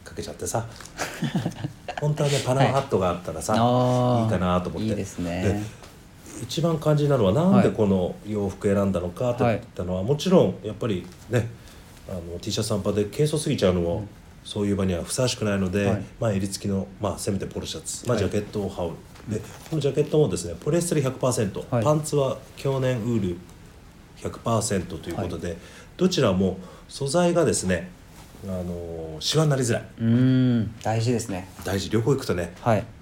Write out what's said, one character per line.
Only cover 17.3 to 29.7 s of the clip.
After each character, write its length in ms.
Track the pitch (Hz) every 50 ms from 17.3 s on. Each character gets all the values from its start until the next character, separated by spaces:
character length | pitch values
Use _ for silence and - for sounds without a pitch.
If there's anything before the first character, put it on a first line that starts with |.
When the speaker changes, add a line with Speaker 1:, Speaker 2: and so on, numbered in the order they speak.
Speaker 1:
め 60 | 101
て 80 | 92 -
ポ 140 | - - -
ロ 60 | 80
シ 100 | - -
ャ 60 | 80
ツ、 260 | - - - - -
ま 60 | - 120
あ、 20 |
Speaker 2:
は 60 | 104
い。 20 | 98
Speaker 1:
ジ 60 | 87
ャ 20 |
ケ 60 | -
ッ 80 | 104 101
ト 160 | - - 110
を 80 | 98 92
羽 140 | - - 87
織 80 | 85
る。 420 | 78 - - - - - - 123 107
で、 40 | 110
Speaker 2:
う 0 |
ん。 20 | -
Speaker 1:
こ 60 | - - - - - 160
の 40 | 156
ジ 80 | 139 143
ャ 40 | 131
ケ 80 | 151
ッ 80 | 147 -
ト 100 | - 156
も 100 | 151 107
で 80 | 90
す 100 | 85 -
ね、 80 | 87 85
ポ 140 | 87 - 151
リ 60 | 151
エ 40 | 175
ス 60 | 175
テ 80 | 175 160
ル 60 | 151
百 180 | 131 131 123 -
パ 100 | - 131
ー 40 | 117
セ 100 | - 113
ン 80 | 95
ト、 140 | - - - -
Speaker 2:
は 120 | - 120
い。 20 | 110
Speaker 1:
パ 100 | 147 151
ン 80 | 156
ツ 140 | 151 - -
は 220 | 147 135 131 110 - - - -
強 240 | - - 139 135 135
粘 180 | 131 127 127
ウ 60 | 117 104
ー 260 | 123 120 110 95 90
ル 60 | 87 - - - - - - - - - - - - - - - -
百 240 | - - 92 90 -
パ 200 | - 120 113 110
ー 20 |
セ 160 | - - 104
ン 60 | 95 85
ト 140 | 87 92
と 120 | 80 - 87
い 40 | 85
う 20 |
こ 100 | 98 95
と 100 | 90 87
で、 120 | - - 87
Speaker 2:
は 40 | 85
い。 20 | - - - - - - - -
Speaker 1:
ど 100 | - 180
ち 140 | 190 180 160
ら 100 | 135 107
も 280 | 92 92 98 92 87 - - - - - -
素 220 | - - - 139 139
材 240 | 139 175 180 175 170
が 100 | 170 165
で 100 | 120 98
す 120 | 101 -
ね、 240 | 92 92 85 87 - - - - - - - - - - - 101
あ 20 |
の、 680 | 98 92 90 90 90 87 87 85 85 82 82 80 80 78 78
シ 180 | 76 - -
ワ 60 | 151 156
に 60 | 151
な 80 | 139
り 60 | 131 131
づ 100 | 113